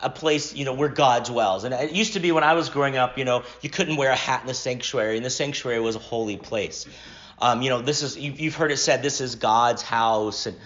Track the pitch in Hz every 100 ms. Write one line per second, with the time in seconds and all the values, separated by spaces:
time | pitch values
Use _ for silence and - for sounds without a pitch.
0 | 131 - 156 151 143 - 135 131 147 143
1 | 135 120 117 120 107 95 120 127 151 175
2 | 214 196 175 160 151 165 151 143 139 135
3 | 127 135 127 123 - - 143 156 165 151
4 | 135 127 - 127 127 123 131 127 - 131
5 | 110 110 127 - 143 135 127 117 113 110
6 | - 117 110 98 - 113 85 - - -
7 | - - - - 120 117 131 123 123 147
8 | 143 131 147 143 156 - 156 135 - 131
9 | 139 143 131 113 113 110 120 117 - 117
10 | 113 110 107 101 - -